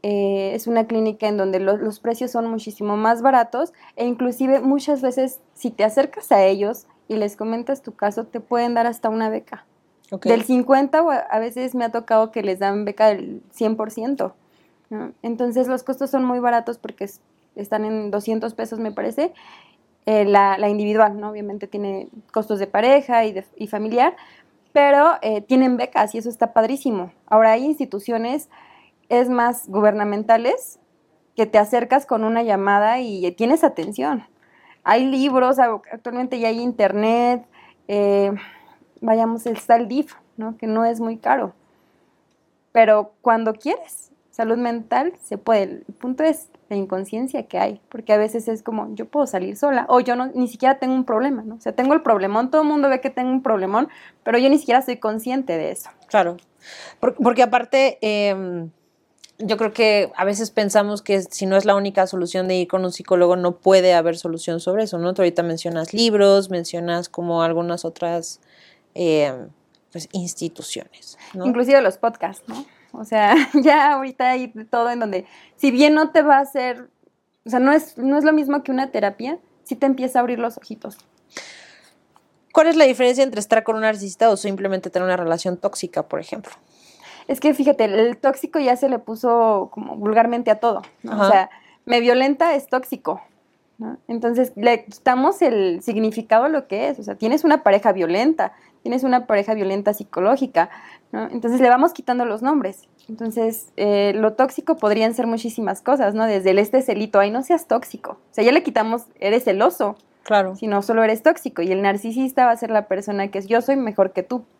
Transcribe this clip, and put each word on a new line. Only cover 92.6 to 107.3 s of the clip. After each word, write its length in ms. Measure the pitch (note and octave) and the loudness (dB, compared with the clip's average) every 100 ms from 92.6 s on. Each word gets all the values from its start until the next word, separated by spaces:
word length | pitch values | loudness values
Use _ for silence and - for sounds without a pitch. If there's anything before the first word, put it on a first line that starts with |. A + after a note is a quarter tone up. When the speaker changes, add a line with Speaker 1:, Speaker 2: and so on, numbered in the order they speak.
| C#4 | -2
Speaker 1:
tóxico, 560 | C4 B3+ - - G3 - _ _ _ _ _ | -6 -4 -10 -8 -8 -12 _ _ _ _ _
¿no? 200 | A3+ - - | -14 -14 -10
Entonces, 440 | A#3 A#3 A#3+ B3 - | -4 -2 0 -2 2
le 280 | A#3 A3+ G#3+ | 2 2 -2
quitamos 540 | - - B3 C#4 G4 | -4 0 2 2 2
el 380 | D4+ A3 F#3+ F3 | 0 2 0 -2
significado 600 | - G#3+ A3 A3 A3 A3 | -4 -2 -2 -4 2 2
a 40 | C#4 | 2
lo 180 | D#4 C4 | -2 -4
que 220 | G3+ C#4 | -6 -4
es. 100 | C#4 | -6
O 60 | |
sea, 100 | G#3 | -10
tienes 300 | G3+ A3 D4 | -4 -2 2
una 180 | E4 D4+ | 2 4
pareja 300 | - G3+ G#3+ | 4 4 4
violenta, 600 | F#3+ E3 F#3 C4 D#4+ G3 - _ _ | 2 0 2 0 0 -4 -6 _ _
tienes 220 | A#3+ B3 | -6 -2
una 220 | C4 B3 B3 | 0 0 0
pareja 260 | G#3 G3+ | -2 0
violenta 400 | A3 G3 G3 G3+ | -2 -2 -2 -2
psicológica, 760 | G#3 G3+ - F#3+ C4+ C4+ - E3+ - - - _ | -4 -8 -2 0 0 0 0 -2 -6 -20 -20 _
¿no? 160 | A3 A3 | -10 -8
Entonces, 300 | A#3+ A#3 B3 | -6 -2 2
le 80 | B3 | 4
vamos 240 | B3 E4 | 6 2
quitando 320 | - - B3 | 0 -4 -2
los 180 | A#3+ G#3+ | -2 -2
nombres. 460 | C4 D4+ F#3+ G3 _ _ - | 0 0 -2 -10 _ _ -20
Entonces, 600 | A3 A3+ A3 A3+ A3 - - | -10 -8 -2 -2 -4 -12 -4
eh, 360 | G#3 G3+ G3+ G3+ | 0 2 2 2
lo 160 | G#3+ | 0
tóxico 440 | A3 C4 - - D#4+ | 2 0 0 -4 0
podrían 380 | G#3+ G#3+ A3 | 2 2 0
ser 140 | A#3 A3+ | 0 -4
muchísimas 540 | A3+ A3+ A3+ G#3 G3 | -4 -6 -6 -6 -4
cosas, 320 | - C4+ G#3 | 0 2 2
¿no? 120 | G#3+ A3+ | 0 0
Desde 240 | G3+ F#3+ | 2 2
el, 80 | F#3+ | 2
"Este 240 | G#3 B3+ | 4 0
celito, 380 | B3+ G#3 G#3+ G3+ | 0 -4 0 2
ay, 100 | G3+ | 2